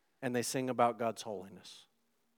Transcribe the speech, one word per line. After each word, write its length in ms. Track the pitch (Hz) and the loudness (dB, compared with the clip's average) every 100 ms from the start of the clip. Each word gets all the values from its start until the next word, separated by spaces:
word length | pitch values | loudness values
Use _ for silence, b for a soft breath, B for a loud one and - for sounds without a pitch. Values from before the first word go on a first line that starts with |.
| _ _ | _ _
and 140 | 135 | 0
they 80 | 123 | 0
sing 260 | 113 135 127 | 0 0 0
about 300 | 120 120 113 | 4 4 4
God's 240 | 113 107 | -2 -2
holiness. 640 | 117 98 95 90 - - - _ _ _ _ | -8 -8 -10 -16 -18 -20 -20 _ _ _ _